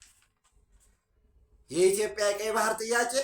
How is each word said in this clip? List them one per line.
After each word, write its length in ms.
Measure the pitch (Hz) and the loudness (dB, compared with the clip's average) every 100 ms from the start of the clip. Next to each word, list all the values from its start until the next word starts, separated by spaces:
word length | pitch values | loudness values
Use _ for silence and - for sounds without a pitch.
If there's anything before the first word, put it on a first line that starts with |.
| - _ _ _ _ _ _ _ _ _ _ _ _ _ _ _ _ | -20 _ _ _ _ _ _ _ _ _ _ _ _ _ _ _ _
የኢትዮጵያ 520 | 160 185 202 214 214 208 | 2 2 2 -2 0 -2
የቀይ 240 | 202 220 | -2 -2
ባህር 220 | 220 214 220 | 0 0 -2
ጥያቄ 360 | 226 233 240 262 | 0 0 2 -2